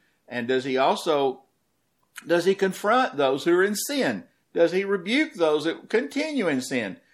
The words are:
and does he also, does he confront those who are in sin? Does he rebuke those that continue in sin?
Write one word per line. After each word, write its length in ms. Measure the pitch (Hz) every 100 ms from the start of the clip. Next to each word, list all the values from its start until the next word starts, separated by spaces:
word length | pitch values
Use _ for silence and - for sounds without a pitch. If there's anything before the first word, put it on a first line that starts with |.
| _ _ _
and 220 | 123 117
does 160 | 131
he 120 | 135 127
also, 680 | 147 208 175 147 135 127 _ _ _ _ _ _ _ - -
does 180 | 170 180
he 100 | 196
confront 600 | 190 185 208 254 254 143
those 280 | 135 139
who 100 | 170
are 80 | 175
in 140 | 202 202
sin? 480 | - 285 165 101 - _ _
Does 200 | 170 165
he 100 | 185
rebuke 520 | 196 202 175 269 311
those 300 | 202 160 151
that 240 | 160 - -
continue 600 | 220 311 370 311 285 175
in 140 | 131
sin? 340 | - 131 101 87 _